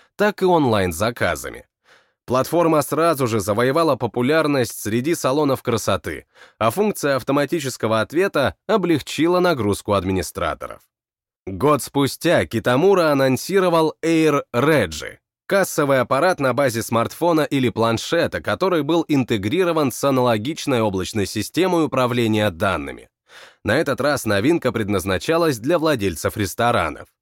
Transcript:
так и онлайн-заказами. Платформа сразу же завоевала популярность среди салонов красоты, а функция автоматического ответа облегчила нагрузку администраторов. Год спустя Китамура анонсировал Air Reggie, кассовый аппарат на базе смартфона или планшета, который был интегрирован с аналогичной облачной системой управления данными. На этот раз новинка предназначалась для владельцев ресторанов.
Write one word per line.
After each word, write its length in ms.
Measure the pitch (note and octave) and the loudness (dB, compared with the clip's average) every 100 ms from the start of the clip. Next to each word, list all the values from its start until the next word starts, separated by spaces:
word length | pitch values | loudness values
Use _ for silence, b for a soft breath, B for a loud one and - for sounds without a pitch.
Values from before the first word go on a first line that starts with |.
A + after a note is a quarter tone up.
| b - | b -2
так 240 | G#3 G3+ | -2 2
и 40 | F#3 | 2
онлайн-заказами. 1200 | F3 C#3 G#2+ F#2 E2 G#2+ A#2+ F#2+ D#2 C2 A1+ - _ b b b b - | 4 4 2 0 -2 -4 -2 -2 -2 -8 -14 -18 _ b b b b -4
Платформа 560 | B2 C3 E3 E3 D#3+ | -2 0 2 2 2
сразу 460 | C#3 D3+ E3+ C#3+ B2+ | 0 0 0 0 0
же 120 | A2+ | 0
завоевала 560 | F#2 G2+ B2 C#3+ E3 B2+ | 0 0 2 2 2 0
популярность 840 | A#2+ B2 B2 D#3 D3+ C#3+ A#2 - | -2 -2 0 2 2 0 -2 -4
среди 340 | G#2 A#2 C3+ E3+ | -4 -2 -2 -2
салонов 480 | C#3 C#3 D3 B2+ | 0 0 0 0
красоты, 640 | - A2+ - F#2+ - D2 - b b b | -2 -2 0 -2 -4 -10 -12 b b b
а 100 | A2 | -2
функция 460 | F#3 G#3+ - D3 C3+ | 0 0 0 -2 -2
автоматического 840 | A#2+ C#3+ C#3+ F3 C3+ - A2+ A2 | 0 0 0 -2 -4 -4 0 0
ответа 540 | G#2+ D3+ F#3+ D#3+ B2 - - | 0 0 0 0 -2 -2 -2
облегчила 720 | G#3+ F3 D#3 - - D#3+ F3+ | 0 2 0 -2 -2 2 2
нагрузку 540 | F3+ D3 G#2 F#2+ - | 2 2 0 -2 0
администраторов. 880 | G2 F2+ F#2+ E2+ - E2 C#2 B1+ G#1+ _ _ _ _ _ _ - | 0 0 -2 -4 -6 -6 -6 -10 -16 _ _ _ _ _ _ -12
Год 360 | F#2+ C#3 D3 | -2 0 0
спустя 640 | - C#3 C#3 - E3 D#3 F#2 | 0 -2 -2 -2 0 2 0
Китамура 680 | A#2 A2+ B2 F#3 F#3+ D#3+ | -2 0 2 4 4 4
анонсировал 840 | C#3+ C3+ B2+ - F#3+ F#3 E3 D#3+ - | 2 2 0 0 0 2 2 2 0
Air 400 | E3 E3 D#3 C#3+ - | 0 2 2 2 -2
Reggie, 640 | A#2+ C#3+ D#3 F#2 D#2 G#1+ - _ _ - | 0 2 2 0 -4 -12 -16 _ _ -2
кассовый 520 | G3 F3+ - C#3+ C3+ | 0 0 0 2 2
аппарат 400 | A#2 C3+ E3+ F3 | 2 2 2 0
на 140 | C3+ | 0
базе 280 | B2 C#3 A2+ | 0 0 -2
смартфона 600 | G#2+ A2+ B2 - E3+ D#3+ | -2 0 -2 0 0 2
или 260 | C#3+ C#3+ B2 | 2 0 0
планшета, 720 | G#2+ A2+ A2+ - E3+ C3 F2+ | 0 0 0 0 0 0 -2
который 440 | E2+ G#2 F#3 F3 | -4 -2 0 0
был 200 | C#3+ E3+ D#3 | 0 0 2
интегрирован 840 | D3 A#2+ A2+ G2+ D#3 F3+ D#3+ C#3+ | 0 0 -2 -2 0 0 0 -2
с 100 | - | 0
аналогичной 800 | C#3+ C3+ B2 A2+ A2 - - B2+ | 0 2 2 0 -2 -6 -2 0
облачной 460 | A2 F#2+ F2+ A2 G2 | 0 -2 -4 -4 -4
системой 580 | A2 G2+ - F#3 E3+ | -4 -4 -2 0 2
управления 640 | D3 C3 B2 A#2+ A2+ G#2+ G#2+ | 0 0 0 0 0 2 0
данными. 580 | E2 G2+ E2+ C#2 A#1+ A#1 _ B B B B - | 0 -2 -2 -4 -12 -18 _ B B B B 0
На 120 | A#2+ | 0
этот 220 | D#3+ B2+ | 0 0
раз 260 | C3 C#3 A2+ | 0 -2 0
новинка 460 | G2+ A#2+ E3+ B2+ | 0 2 2 0
предназначалась 840 | A#2 G2+ G2+ F#2 F#2 - E3 E3 B2 | -2 -2 -2 -2 -2 0 0 0 0
для 200 | A#2 E3+ | 0 0
владельцев 600 | D#3 C#3 G2 E2 G2+ - | 0 0 -2 -4 -4 -4
ресторанов. 720 | G2 - A#2 A#2 E2 C2 - _ | -4 -2 0 0 -2 -6 -16 _